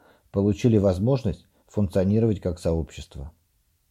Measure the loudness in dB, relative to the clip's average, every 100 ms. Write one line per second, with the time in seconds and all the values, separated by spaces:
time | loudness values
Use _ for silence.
0 | _ _ _ -2 0 2 2 4 4 2
1 | 0 0 -2 -6 _ _ _ -4 -2 0
2 | 2 2 2 0 -4 -4 -2 -2 -4 -10
3 | -16 -14 -16 -18 _ _ _ _ _